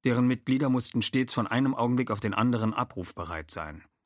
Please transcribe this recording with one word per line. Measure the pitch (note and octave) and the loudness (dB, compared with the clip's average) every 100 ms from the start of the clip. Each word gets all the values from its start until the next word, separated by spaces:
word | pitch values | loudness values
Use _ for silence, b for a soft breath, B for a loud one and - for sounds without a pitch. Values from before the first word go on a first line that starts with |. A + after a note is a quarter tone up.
Deren | C3 A#2+ B2 | 2 4 2
Mitglieder | B2 - C3 C#3+ | 2 0 0 2
mussten | B2+ - A#2+ | 2 0 -2
stets | G#2+ C3+ B2+ | 0 0 0
von | - G#2+ | -2 0
einem | A#2 C3+ | 2 2
Augenblick | C3 A#2+ B2 B2 | 2 2 2 0
auf | G#2 | -2
den | G#2+ | -2
anderen | G2 A#2 A#2+ A2 | 2 2 2 0
abrufbereit | A2 B2 - E2+ - E2+ E2 D#2 | -2 -6 -6 -10 -8 -8 -8 -6
sein. | - D#2 D#2+ - _ | -6 -6 -12 -20 _